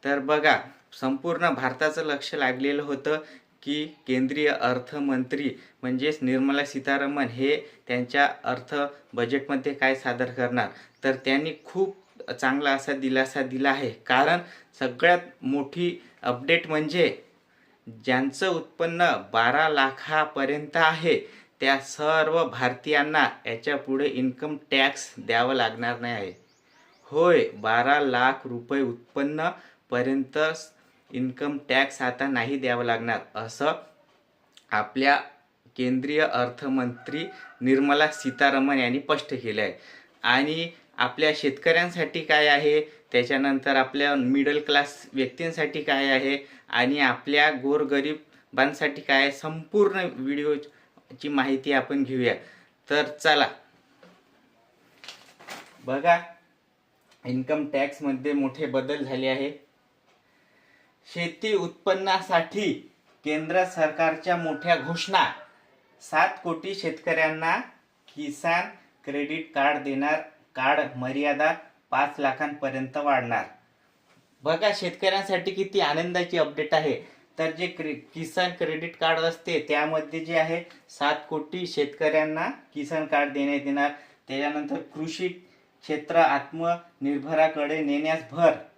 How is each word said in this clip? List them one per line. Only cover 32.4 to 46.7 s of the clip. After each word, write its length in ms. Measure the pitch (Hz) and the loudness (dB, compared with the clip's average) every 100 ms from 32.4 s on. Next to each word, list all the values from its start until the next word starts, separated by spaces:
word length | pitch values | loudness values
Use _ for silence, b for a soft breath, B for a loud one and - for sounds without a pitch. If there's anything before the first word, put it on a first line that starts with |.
| 117 139 | -2 -2
द्यावा 260 | 127 120 | -2 -2
लागणार, 340 | 120 113 117 107 - | 0 -2 0 -4 -4
असं 380 | - 113 - 143 170 - _ _ _ _ _ _ - _ | -12 -10 -2 -2 -2 -8 _ _ _ _ _ _ -20 _
आपल्या 460 | 110 107 131 135 143 - - _ _ _ - | -2 -2 0 4 2 0 -18 _ _ _ -4
केंद्रीय 440 | 127 127 135 151 | 0 0 0 2
अर्थमंत्री 1040 | 156 120 123 120 139 131 123 120 - 147 165 B B B | 2 2 -2 -2 -4 -2 -2 -6 -8 -8 -8 B B B
निर्मला 460 | 127 135 143 143 151 | 2 4 4 4 2
सीतारामन 640 | - 135 120 143 135 135 139 | 0 -8 2 2 4 2 2
यांनी 220 | 123 127 | 2 0
स्पष्ट 340 | - 151 - | 0 -2 -2
केलं 280 | 127 113 104 | -8 -4 -2
आहे. 100 | 101 87 B B B _ | -2 -4 B B B _
आणि 460 | 113 127 143 160 170 B B - | 2 4 2 -2 -6 B B -2
आपल्या 340 | 127 - 151 151 | -2 2 2 2
शेतकऱ्यांसाठी 840 | 147 135 - 165 175 175 151 170 | -2 0 2 2 2 -2 -4 -4
काय 260 | 156 151 151 | 2 4 6
आहे, 340 | 143 151 151 151 B _ | 6 6 2 0 B _
त्याच्यानंतर 640 | 123 120 139 139 135 135 135 | 0 2 2 2 0 2 2
आपल्या 380 | 131 143 143 | 2 2 2
मिडल 460 | 143 127 135 139 147 | 2 2 2 2 0
क्लास 400 | 147 143 143 - - | 2 2 2 -6 -10
व्यक्तींसाठी 680 | 131 127 - 165 165 151 156 | -2 -2 -2 -6 -2 -4 -2
काय 280 | 147 139 139 | 0 2 4
आहे 260 | 131 135 139 139 B | 2 2 -2 -6 B
आणि 300 | B | B